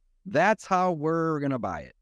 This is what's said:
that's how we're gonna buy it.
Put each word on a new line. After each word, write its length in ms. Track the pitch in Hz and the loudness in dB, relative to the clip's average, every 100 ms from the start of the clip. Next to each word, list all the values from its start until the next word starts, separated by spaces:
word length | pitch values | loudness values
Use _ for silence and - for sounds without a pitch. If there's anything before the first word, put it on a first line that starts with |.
| _ _ 190 | _ _ -4
that's 400 | 143 185 220 - | 2 2 2 0
how 240 | 185 185 | 2 2
we're 480 | 165 151 165 160 151 | 0 0 0 0 0
gonna 220 | 143 131 | -2 -2
buy 220 | 104 82 | -4 -6
it. 120 | 67 - | -10 -18